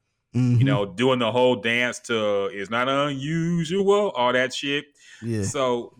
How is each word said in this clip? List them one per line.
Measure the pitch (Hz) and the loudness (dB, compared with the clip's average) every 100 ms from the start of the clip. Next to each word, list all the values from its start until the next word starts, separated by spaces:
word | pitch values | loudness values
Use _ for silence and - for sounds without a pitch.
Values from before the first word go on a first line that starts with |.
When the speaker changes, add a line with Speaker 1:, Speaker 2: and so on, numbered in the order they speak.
| _ _ _ | _ _ _
Speaker 1:
Mm-hmm. | 120 127 120 | 0 2 4
Speaker 2:
You | 135 | 4
know, | 104 101 | 2 -2
doing | 90 127 127 | 0 2 2
the | 113 | 2
whole | 123 127 120 | 4 4 2
dance | 113 117 123 110 | 0 0 0 -4
to | - 113 104 101 98 | -4 -2 0 0 -2
"It's | 101 98 | -6 -4
Not | 117 127 | -2 0
Unusual," | 139 147 135 143 165 165 170 151 190 196 202 202 123 | 0 -2 -4 -4 -4 -2 -2 -2 0 2 2 2 0
all | 123 | 2
that | 127 127 | 2 0
shit. | - 139 143 147 _ - - | -2 -4 -4 -6 _ -20 -14
Speaker 1:
Yeah. | 113 110 | -6 -4
Speaker 2:
So | 98 147 127 120 113 | -2 -2 0 -2 -4